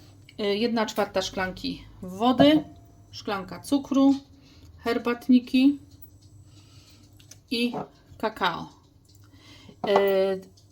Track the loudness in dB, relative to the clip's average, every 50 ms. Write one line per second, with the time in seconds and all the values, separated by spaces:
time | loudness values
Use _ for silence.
0 | -20 -20 -20 -20 -20 -20 -12 -6 -4 -2 -2 -2 -2 -2 -2 -2 -2 -2 -2 -4
1 | -4 -2 -2 -4 -6 -4 -6 -6 -6 -6 -8 -10 -10 -10 -10 -10 -14 -20 -20 -18
2 | -16 -16 -6 -2 0 0 4 6 6 6 6 4 0 -4 -10 -20 -20 -20 -20 -20
3 | -20 -20 -20 -14 -10 -8 -8 -8 -8 -12 -16 -16 -4 -2 -2 -2 -2 0 0 4
4 | 4 4 4 2 -2 -10 -20 -20 -20 -20 -20 -20 -20 -20 -20 -10 -6 -6 -4 -4
5 | -2 -4 -4 -4 2 4 4 4 4 2 2 4 4 4 2 2 -4 -16 -20 -20
6 | -20 -20 -20 -20 -20 -20 -20 -20 -20 -20 -20 -20 -20 -20 -20 -20 -20 -20 -20 -20
7 | -20 -20 -20 -20 -20 -20 -20 -20 _ _ -4 -4 -2 -4 -4 -8 -10 -12 _ _
8 | _ _ -12 -8 -8 -8 -6 -4 -4 -4 -4 -4 -10 -16 -18 _ _ _ _ _
9 | _ _ _ -20 -20 -20 -20 -20 _ -20 -20 -20 -20 -20 -14 -8 -2 0 2 2
10 | 2 4 2 2 2 0 -2 -4 -8 -14 -20 _ _ _